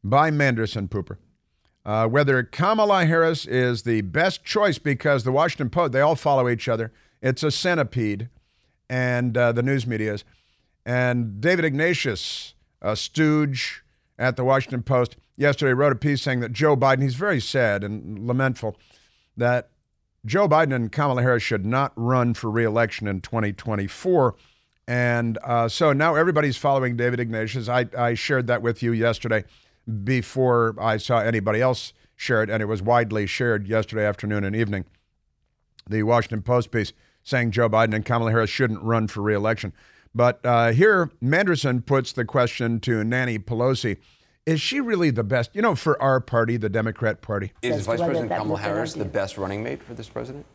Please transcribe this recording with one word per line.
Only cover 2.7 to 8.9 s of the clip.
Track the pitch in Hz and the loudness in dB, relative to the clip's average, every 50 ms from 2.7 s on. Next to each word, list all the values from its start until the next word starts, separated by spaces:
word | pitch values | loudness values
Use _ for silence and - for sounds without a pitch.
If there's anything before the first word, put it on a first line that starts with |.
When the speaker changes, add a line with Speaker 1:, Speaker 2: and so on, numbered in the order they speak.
| 220 220 214 208 202 190 175 | 2 2 4 4 4 4 4
Speaker 1:
Harris | 156 165 165 165 160 160 151 - | 4 4 4 4 2 0 -2 -6
is | - 117 127 127 123 120 113 - | -2 0 0 2 2 0 -2 -2
the | 120 117 110 | 0 0 0
best | 104 95 80 147 165 190 - - _ | 0 -2 0 0 0 0 0 -4 _
choice, | - - 214 208 202 147 - | -4 0 2 2 2 0 0
because | _ 151 135 117 - 151 143 131 107 | _ -2 -2 0 2 0 0 2 0
the | 101 | 0
Washington | 120 139 160 165 - - 147 117 | 0 2 0 0 -2 -4 -6 -2
Post, | - 175 175 147 120 | 0 0 0 2 2
they | 131 | 2
all | 139 151 165 | 2 2 2
follow | 135 - 151 143 135 127 123 | 0 0 2 2 2 2 2
each | 120 113 - - | 0 -2 -2 -2
other. | 117 110 113 113 _ _ _ _ _ _ - | -2 -2 -2 -8 _ _ _ _ _ _ -2
It's | 127 127 - 156 | -2 -2 0 -2
a | 151 - | -2 -2
centipede, | - - 185 175 165 139 107 - 127 113 107 104 98 113 120 _ _ _ _ _ _ _ _ _ _ _ _ | 0 0 0 0 0 0 -2 -2 -2 -2 -2 -2 -4 -6 -12 _ _ _ _ _ _ _ _ _ _ _ _